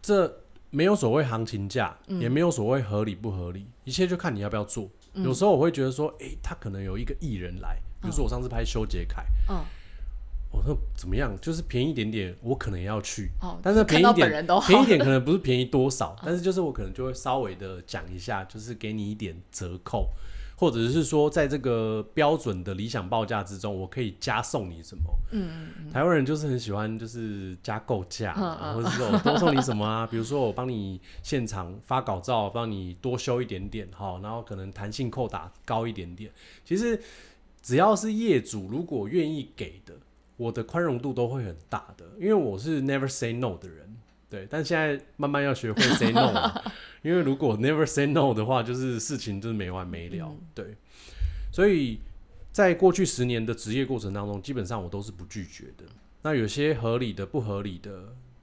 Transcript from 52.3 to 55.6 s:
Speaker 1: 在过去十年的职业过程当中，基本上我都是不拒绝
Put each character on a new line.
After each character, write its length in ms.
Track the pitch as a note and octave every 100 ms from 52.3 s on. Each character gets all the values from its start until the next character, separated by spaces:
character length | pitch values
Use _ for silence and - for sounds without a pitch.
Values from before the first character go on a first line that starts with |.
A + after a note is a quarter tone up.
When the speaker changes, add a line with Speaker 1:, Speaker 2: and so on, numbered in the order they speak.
| - -
Speaker 1:
在 220 | - F#3+
过 180 | F3 F#3
去 100 | F3+
十 220 | F3+ -
年 220 | B2 A#2 A2+
的 80 |
职 180 | A2+ A2
业 140 | A#2+ B2+
过 120 | B2+
程 140 | G2+
当 140 | G2+ G2+
中， 160 | G2+
基 100 | F#2+
本 140 | C3 F#2
上 180 | A2+
我 60 | F2
都 100 | G2
是 100 | G2+
不 140 | F2+
拒 220 | F2 A2 F2
绝 220 | -